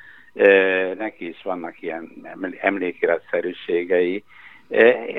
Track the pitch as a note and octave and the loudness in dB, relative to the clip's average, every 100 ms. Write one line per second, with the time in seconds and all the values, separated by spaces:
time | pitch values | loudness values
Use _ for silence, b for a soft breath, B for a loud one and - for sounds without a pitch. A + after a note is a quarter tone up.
0 | B B B - G2+ G2 F#2+ F#2 F#2 F#2 | B B B 4 6 6 4 0 -2 -6
1 | A2 - E2+ D#2+ G2 F2+ E2+ - E2 D#2+ | -10 -10 -14 -10 -10 -8 -10 -12 -10 -10
2 | E2 - - E2+ F#2 - G2 G2 F2+ - | -14 -18 -18 -12 -10 -4 -2 -2 -6 -2
3 | E2 E2+ - - F2+ F2 - F2 F2 F2+ | -2 -2 -2 -6 -6 -10 -4 -4 0 0
4 | F2+ G2+ - B B B _ - A#2 B2+ | 0 -4 -12 B B B _ 4 4 4
5 | A#2 | -4